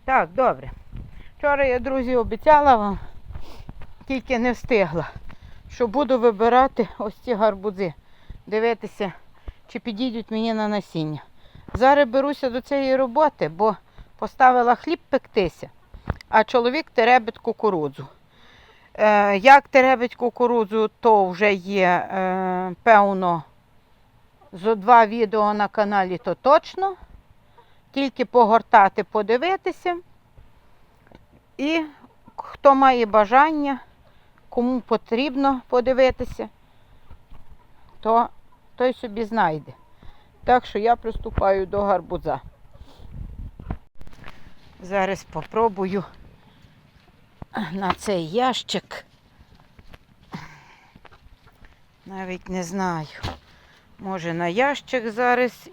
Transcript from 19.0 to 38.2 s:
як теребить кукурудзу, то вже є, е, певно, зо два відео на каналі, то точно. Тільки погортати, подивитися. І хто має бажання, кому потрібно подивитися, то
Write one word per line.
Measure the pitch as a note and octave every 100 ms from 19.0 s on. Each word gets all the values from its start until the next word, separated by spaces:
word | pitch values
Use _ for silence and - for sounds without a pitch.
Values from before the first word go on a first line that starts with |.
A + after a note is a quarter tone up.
| G#3+ G#3 G3+ G3
як | B3 C#4 -
теребить | C4+ C4 B3+ A#3+ -
кукурудзу, | A#3+ - A#3+ A#3+ G3+ A3 G#3+ -
то | A#3 G#3 F#3
вже | F3 G#3
є, | G3 F3+ G3+ F3+
е, | F3 - F#3+ F#3 F#3 F#3 F#3 F#3 F3
певно, | A#3 G#3+ G3+ F#3+ F3+ E3+ - _ _ _ _ _ _ _ _ _ _
зо | F#3 G3+ A3
два | F#3+ A#3+ A3
відео | A#3 G#3+ A3 G#3
на | G#3 G3+
каналі, | - G3+ G3+ F#3 F3
то | - E3+
точно. | B3+ D#4+ - - F#4+ F4+ - - _ _ _ - _ _ _
Тільки | C4+ C#4 - A#3+
погортати, | B3 G#3+ A3+ - A3+ G3 -
подивитися. | F#3+ G#3+ G3+ B3 E4 F#4+ F#4 - F4+ F4 - _ _ - - _ _ _ _ _ _ - _ _ _ -
І | C#4+ E4 D4+ C#4+ - _ - -
хто | - - C#4 C4+
має | C4+ B3 A3
бажання, | G#3+ G#3 B3+ D4+ D4+ C#4+ B3+ - _ _ _ _ _ _
кому | - A#3+ B3+
потрібно | - A3 - A#3 D4 C4 C#4 C4 -
подивитися, | B3 A#3+ B3+ B3+ B3 B3 - A3 _ _ _ _ - - - _ - - - _ - - -
то | G#3+ A3+